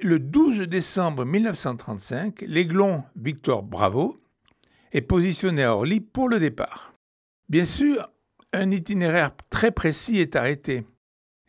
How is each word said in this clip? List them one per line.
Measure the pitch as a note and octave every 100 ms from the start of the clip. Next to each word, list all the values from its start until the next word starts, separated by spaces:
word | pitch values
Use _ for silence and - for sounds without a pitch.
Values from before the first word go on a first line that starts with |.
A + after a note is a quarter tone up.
le | F#3+ D#3+
douze | C3 C#4 D#4+ A3
décembre | F3+ F#3 - F#3+ F3 C#3
mille | B2 F#3+
neuf | A3+ F3
cent | C#3+ A#2+
trente-cinq, | - G#2 - B2+ G3+ - -
l'Aiglon | D#3+ F3+ F3+ G3 E3 - -
Victor | A#2+ D3 - A#2
Bravo | G#2 F#2 G2+ G2+ G#3 - _ _ _ _ _ _ _
est | C#3+
positionné | - F#3 F#3 E3+ F#3 D#3
à | B2+
Orly | G#2+ C3 G#3+
pour | A3 - B3+
le | A3+
départ. | D#3 - - - - _ _ _ _ _ -
Bien | D3+
sûr, | F3 - C#4+ C4+ - _ _ _ _
un | F#3 F#3+
itinéraire | F#3+ E3 G3+ F3 E3+ C#3+ - -
très | - A3+
précis | A#3 E3 D3 - G#3+
est | D#3+ C#3+
arrêté. | B2 C#3+ - B2+ G#2+ _ _ _ _ _